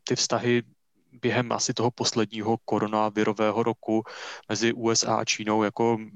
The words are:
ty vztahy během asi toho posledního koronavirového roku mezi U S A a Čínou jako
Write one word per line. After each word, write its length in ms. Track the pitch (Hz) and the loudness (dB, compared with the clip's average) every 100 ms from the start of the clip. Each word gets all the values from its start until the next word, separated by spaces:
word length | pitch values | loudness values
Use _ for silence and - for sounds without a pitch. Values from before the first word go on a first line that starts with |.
ty 120 | - 123 | -4 -2
vztahy 480 | - 117 120 120 - _ _ _ _ 123 | 0 0 2 0 -2 _ _ _ _ -6
během 300 | 120 113 117 | -2 0 0
asi 220 | 110 - | -2 -2
toho 180 | 120 117 | 0 -2
posledního 640 | - 113 117 104 110 107 117 - | 0 -2 0 0 -2 -2 -2 0
koronavirového 1000 | 107 107 107 107 104 107 104 107 104 | 0 2 2 0 2 0 2 0 2
roku 400 | 117 117 - 110 - - - - - | -2 -2 -2 -2 -2 -10 -14 -14 -8
mezi 240 | 104 117 | 0 0
U 160 | 120 113 | 2 0
S 140 | 113 | 0
A 120 | - 110 | 0 0
a 100 | 113 | 0
Čínou 380 | - 107 110 | -2 0 2
jako 340 | 104 - 117 110 107 | 2 2 0 0 -4